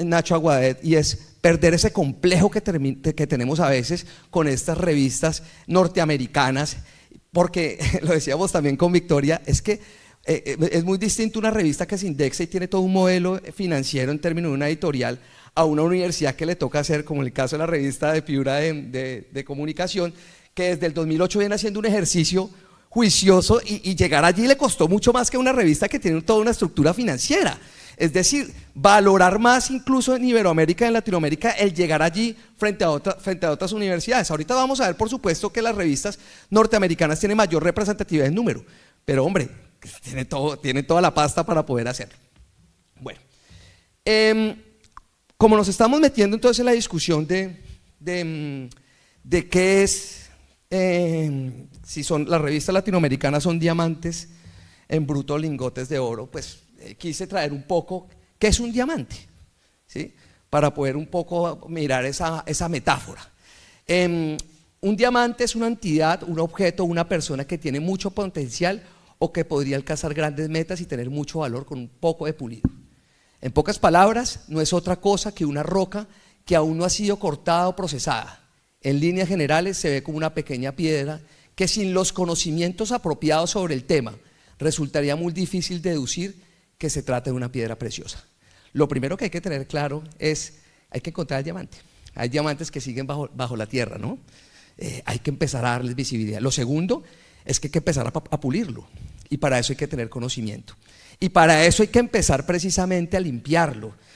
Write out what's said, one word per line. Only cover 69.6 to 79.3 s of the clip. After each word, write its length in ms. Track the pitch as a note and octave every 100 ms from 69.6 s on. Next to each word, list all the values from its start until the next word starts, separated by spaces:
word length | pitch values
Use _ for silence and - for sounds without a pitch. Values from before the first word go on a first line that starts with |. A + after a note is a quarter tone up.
| C#3 C#3
alcanzar 360 | C3+ D3+ D#3+
grandes 360 | D3 D3+ C#3+ D#3
metas 320 | D#3+ E3 F3+
y 40 | F3
tener 240 | C3 A#2+
mucho 300 | C#3+ C#3 D#3+
valor 260 | C#3+ A#2+ C3+
con 140 | C3
un 80 | A#2+
poco 360 | _ E3+ E3 D#3
de 80 |
pulido. 360 | D#3 A#2+ A#2 - - - _ _ _ _ _
En 120 | B2+
pocas 260 | D3 D3 G#3
palabras, 640 | F#3 E3+ G3 A3+ B3 - -
no 100 | D#3
es 140 | D#3
otra 240 | F3 F3 F3+
cosa 360 | G3+ G3+ G#3+
que 120 | - D3+
una 180 | C#3+
roca 440 | D#3+ F#3+ F#3 G3+ G#3 _ _ _ -
que 120 | E3+
aún 200 | D#3 D#3+
no 60 |
ha 60 | F3+
sido 300 | F3+ G#3 G3+
cortada 500 | G3+ C#3+ - E3+ F3+
o 60 | F#3
procesada. 640 | F#3 C#3 C3 B2 A2+ - _ _ _ _
En 180 | C3+ C#3+
líneas 300 | E3 F#3
generales 480 | F3+